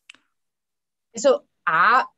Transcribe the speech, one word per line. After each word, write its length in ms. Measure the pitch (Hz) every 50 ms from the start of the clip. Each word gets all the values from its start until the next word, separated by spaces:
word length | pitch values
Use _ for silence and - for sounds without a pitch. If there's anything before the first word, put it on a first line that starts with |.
| _ _ - _ _ _ _ _ _ _ _ _ _ _ _ _ _ _ _ _ _ _ -
Also 240 | 226 - 277 247 - _ _ _ _ -
A, 400 | - 160 160 180 208 233 254 247 - _